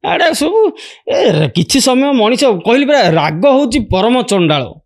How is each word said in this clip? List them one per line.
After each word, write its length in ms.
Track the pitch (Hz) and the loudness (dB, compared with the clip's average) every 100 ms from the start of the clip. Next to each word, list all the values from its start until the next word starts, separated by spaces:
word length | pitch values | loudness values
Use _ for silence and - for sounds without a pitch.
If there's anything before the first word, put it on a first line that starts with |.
ଆଡ଼େ 240 | 151 170 339 | -4 -2 -2
ସବୁ 260 | 320 302 427 427 - - - - | 0 -2 0 0 -2 -18 -18 -6
ଏ 100 | - - | 0 0
ର-, 200 | 156 156 | 0 -2
କିଛି 280 | - 170 277 | -2 -2 0
ସମୟ 280 | 269 254 277 | 0 0 0
ମଣିଷ 300 | 269 214 247 | 0 0 0
କହିଲି 420 | 277 196 175 247 277 | 0 0 0 0 2
ପରା, 140 | 294 190 | 2 2
ରାଗ 320 | 160 151 156 254 | 2 0 0 2
ହଉଛି 320 | 269 285 269 214 | 2 0 -2 -2
ପରମ 240 | 185 214 254 | -2 0 0
ଚଣ୍ଡାଳ। 420 | 240 202 170 151 120 - | 0 0 0 0 -4 -12